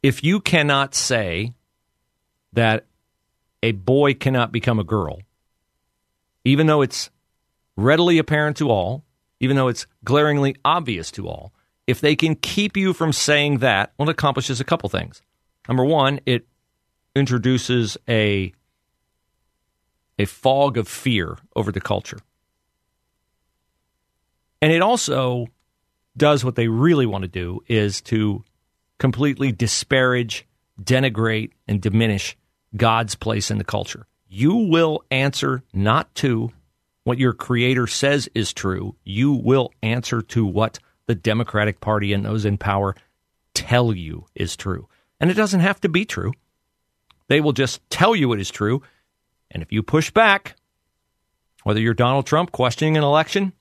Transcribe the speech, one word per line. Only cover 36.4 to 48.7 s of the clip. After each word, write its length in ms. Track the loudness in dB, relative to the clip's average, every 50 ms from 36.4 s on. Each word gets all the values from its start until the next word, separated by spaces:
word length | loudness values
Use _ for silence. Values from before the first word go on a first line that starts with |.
| -4 -6 -10 _ _ _ _ _ _ _ _ _
what 160 | _ -4 -2 0
your 140 | 0 0
creator 560 | 0 -2 -4 -2 0 0 2 2 0 0 -2 -2
says 400 | -2 -2 0 0 0 0 -2 -4 _
is 180 | -4 -4 -4
true. 420 | -6 -6 -4 -4 -4 -4 -6 -10 -12 _
You 300 | _ -8 -2 0 0 2
will 400 | 0 0 2 2 2 2 2 -2 _ _
answer 400 | -4 -2 -2 -2 -4 -4 -4 -4
to 240 | -4 _ 0 0 0
what 320 | 0 0 0 -2 -2 -4 -12 _ _ _ _ _
the 80 | -4 -4
Democratic 640 | -2 0 -2 0 0 -2 -2 0 0 0 0 -2 _
Party 320 | -2 -2 0 0 0 0
and 120 | -2 -2 -2
those 200 | -2 -4 -2 0
in 120 | -2 -2
power 380 | -2 -2 -2 -2 0 -2 -4 -4 -8 _ _ _ _ _ _ _ _ _ _
tell 400 | _ -8 -2 0 2 2 2 2
you 340 | -2 -4 -6 -10 -12 -14 -14 _ _
is 180 | -6 -6 -6 -6
true. 300 | -8 -6 -6 -6 -6 -8 _ _ _ _ _ _ _
And 100 | 0 0
it 60 | 2
doesn't 240 | 2 0 2 4 2
have 220 | 2 2 0 _
to 80 | -2 0
be 160 | 0 0 -2
true. 280 | -2 -6 -6 -4 -6 -6 _ _ _ _ _ _ _ _ _ _ _ _ _ _ _ _ _ _
They 140 | _ 2 2
will 120 | 4 2
just 280 | 0 0 -2 -2 -4 -10 _ _
tell 240 | -2 2 2 2 4
you 180 | 2 2 0
it 80 | 0 -2
is 100 | -4 -8
true. 320 | -6 -4 -2 -2